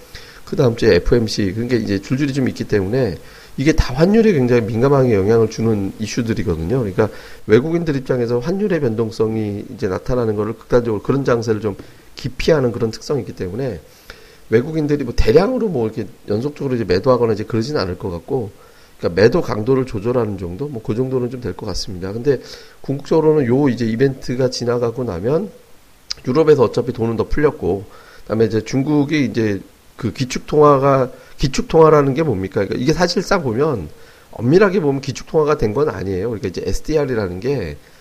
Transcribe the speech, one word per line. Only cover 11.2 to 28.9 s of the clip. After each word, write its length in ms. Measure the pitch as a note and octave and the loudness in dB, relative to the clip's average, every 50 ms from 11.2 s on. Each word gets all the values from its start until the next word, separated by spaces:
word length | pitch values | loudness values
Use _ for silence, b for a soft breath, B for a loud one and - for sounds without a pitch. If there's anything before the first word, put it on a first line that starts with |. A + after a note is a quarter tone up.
| C3+ | 2
장세를 360 | C3 B2 A#2 A2 A2+ G#2+ G#2 | 0 0 0 0 -2 -2 -2
좀 140 | G#2+ G#2 F#2+ G2 B B B B B B B | -2 -6 -6 -8 B B B B B B B
기피하는 560 | - - B2+ - - - F3 E3 C#3+ C3 A#2+ | -10 -10 -10 -8 -2 2 2 2 4 2 0
그런 200 | G#2+ - A#2 A2 | 0 -2 -4 -4
특성이 300 | A2 - - - D3+ C3 | -4 -6 -6 -4 -4 -4
있기 120 | G2+ - F2 | -4 -6 -8
때문에 460 | - G2 F2 F#2 A#2 C#3 B2+ G2 D#2 - B B B B B B B B B B B B B | -8 -8 -8 -6 -6 -6 -6 -8 -10 -12 B B B B B B B B B B B B B
외국인들이 540 | A2 A#2+ B2 D#3+ D#3 D#3+ D3 C#3+ D3 D3 C3+ | 2 2 2 0 -2 -2 -2 0 -2 -2 -2
뭐 80 | A#2 A#2+ | -2 0
대량으로 540 | - - A2 A2+ D#3+ G3 B3 C4 B3 A#3 G3+ | 2 4 6 6 6 6 4 0 -2 -2 -2
뭐 180 | E3 B2 A2+ | -2 -2 -2
이렇게 200 | A2 - B2 G2+ - - - - - | -4 -4 -6 -8 -10 -12 -12 -6 -4
연속적으로 460 | G#2 G#2+ B2+ D3 D3 - C#3+ C3+ B2+ | -2 -2 -2 -4 -6 -6 -4 -2 -2
이제 100 | A#2 G#2+ | -2 0
매도하거나 480 | F2+ F2+ F#2+ G2+ B2+ B2+ A#2 A#2+ A2+ | 0 0 2 4 4 4 4 4 2
이제 120 | G#2+ G2 G#2+ | 0 -2 -4
그러지는 360 | - - A2 A2 C#3+ D3+ B2+ | -4 -2 -2 -2 -2 -2 -4
않을 180 | F#2+ F2+ F2+ - | -2 -4 -6 -6
것 120 | - G2 | -6 -8
같고, 400 | E2+ E2+ E2+ - C3 C3 G#2+ G2+ - B B B B B B B B B | -8 -8 -6 -6 -4 -4 -4 -6 -12 B B B B B B B B B
그러니까 220 | - G2 E2+ F#2 | -6 -2 2 4
매도 220 | G#2 A#2 - F3 | 4 4 4 2
강도를 440 | - - A#2 G#2 A2 A#2+ C3+ C3 B2+ | -2 -2 -4 -2 0 0 0 0 0
조절하는 520 | - - G2+ F#2+ A#2+ B2 B2+ A2+ G#2+ G2+ F#2 | -2 -4 -4 -2 -2 0 0 0 -2 -4 -6
정도, 300 | F#2+ E2+ F2+ F#2 C#3 D3 | -8 -8 -8 -8 -8 -8
뭐 140 | C#3+ A2+ | -8 -8
그 120 | - - G#2+ | -6 -4 -2
정도는 360 | A2+ C3 C3 C3 B2+ B2 A#2+ | -2 -2 -2 -2 -2 -4 -4
좀 100 | C3 B2 | -6 -8
될 120 | A2+ F#2 | -8 -8
것 140 | F2 - - | -8 -8 -8
같습니다. 460 | G#2+ G#2+ - - - F#2+ F2 F2+ F#2+ | -8 -6 -6 -8 -8 -10 -8 -8 -8
근데 280 | G#2 A#2 B2 C#3+ C3 - B B B B B B B B | -8 -4 0 0 0 0 B B B B B B B B
궁극적으로는 640 | - - C3+ C#3 - - F3 D#3+ D#3 D#3 D#3 D#3 C3+ | -8 -6 -6 -6 -2 0 2 4 4 4 4 4 4
요 220 | A2+ A#2+ C#3 D3 C3+ | 2 2 4 2 2
이제 160 | A2+ A2+ A#2 | 0 0 -2
이벤트가 680 | A2 A2+ A2+ C3+ C#3 C3+ - - - B2+ B2 C3 B2 | -2 0 2 0 0 0 -2 -8 -6 -2 0 0 -2
지나가고 540 | B2 - A#2+ A#2+ A#2+ B2 A#2+ A#2 A2+ - A#2+ | -2 -2 -2 -2 -2 0 -2 -2 -4 -4 -6
나면 460 | A2+ F2+ E2 G2 A#2+ D3+ E3+ G#3+ F#3+ - - - - - - _ - - _ _ - - - - | -4 -4 -4 -2 -2 -2 -2 -2 -6 -12 -18 -20 -20 -20 -20 _ -20 -20 _ _ -16 -14 -10 -4
유럽에서 360 | C3+ B2+ D#3+ D#3+ D3+ D3+ B2+ | 0 2 4 6 6 6 6
어차피 300 | A#2 G2 - B2+ A#2 B2 | 4 2 2 -2 -4 -4
돈은 240 | A2+ - A2+ A#2 A2+ | -4 -2 -2 -2 -2
더 120 | G#2+ G#2 - | -2 -2 -2
풀렸고, 560 | - D3 D3+ E3+ E3 - - E2+ F#2+ G2 G2 - B B B B B B | -2 -2 -2 -2 -4 -4 -4 -4 -4 -4 -6 -12 B B B B B B
그다음에 240 | B B - A2+ A2+ | B B -2 0 0
이제 160 | G#2 A2 G#2+ G#2 | 0 0 -2 -4
중국이 600 | - C3+ C3 C3 D3 | -2 -2 -2 0 0